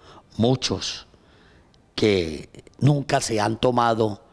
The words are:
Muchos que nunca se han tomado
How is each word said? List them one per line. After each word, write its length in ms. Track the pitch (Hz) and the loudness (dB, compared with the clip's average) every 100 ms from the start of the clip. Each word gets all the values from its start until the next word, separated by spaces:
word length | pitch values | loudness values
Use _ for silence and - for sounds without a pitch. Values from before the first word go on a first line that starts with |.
| - - - - | -20 -20 -12 -2
Muchos 720 | 113 127 - 92 - - - _ _ _ - _ _ _ _ - | 0 0 -2 -6 -6 -10 -16 _ _ _ -20 _ _ _ _ -2
que 540 | 110 98 82 73 - - - - | 2 2 -2 -8 -14 -20 -20 -2
nunca 420 | 131 143 135 139 | 0 2 0 -2
se 180 | - 110 | 0 -2
han 200 | 104 110 | -2 0
tomado 640 | 127 123 117 113 110 101 _ | 0 2 2 2 0 -2 _